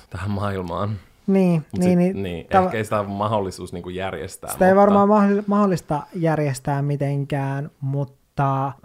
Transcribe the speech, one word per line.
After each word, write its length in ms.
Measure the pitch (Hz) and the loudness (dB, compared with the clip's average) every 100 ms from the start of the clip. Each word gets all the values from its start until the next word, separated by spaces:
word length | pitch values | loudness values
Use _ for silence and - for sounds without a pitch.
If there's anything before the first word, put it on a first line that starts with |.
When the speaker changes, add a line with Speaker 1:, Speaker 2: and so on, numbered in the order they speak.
| - | -14
Speaker 1:
tähän 200 | 90 98 | -8 -4
maailmaan. 600 | 101 101 98 87 87 104 104 - _ - | -2 -2 -4 -4 -4 -4 -6 -10 _ 0
Speaker 2:
Niin, 380 | 190 180 170 - | 2 4 2 -2
Speaker 1:
Mut 80 | 190 | 0
Speaker 2:
niin, 60 | 180 | 2
Speaker 1:
sit, 80 | 175 | 4
Speaker 2:
niin, 240 | 180 190 | 2 -2
Speaker 1:
niin, 240 | 190 175 - | -6 -6 0
Speaker 2:
tava- 180 | 190 | 2
Speaker 1:
ehkä 120 | 185 110 | 2 0
ei 80 | |
sitä 180 | 107 107 | -2 -2
mahdollisuus 720 | 101 101 104 110 95 90 90 | -2 -2 0 0 -2 -6 -10
niinku 160 | 90 87 | -10 -8
järjestää, 640 | 90 95 87 92 - - | -6 -6 -6 -10 -12 -8
Speaker 2:
Sitä 160 | - 185 | 2 4
ei 60 | |
Speaker 1:
mutta 60 | 190 202 | 6 6
Speaker 2:
varmaan 160 | 202 202 | 6 6
mahdoll-, 340 | 214 202 202 208 | 4 4 2 0
mahdollista 560 | 202 202 175 - 147 139 | 2 2 0 -2 -6 -6
järjestää 680 | 185 160 156 147 127 - 139 | -2 0 0 0 -2 -4 -2
mitenkään, 880 | 143 143 143 143 139 143 135 139 147 - | -2 -2 -2 -2 -2 -4 -4 -6 -8 -8
mutta 920 | 135 139 135 _ _ - 139 135 135 - | -4 -4 -6 _ _ -2 0 0 -4 -8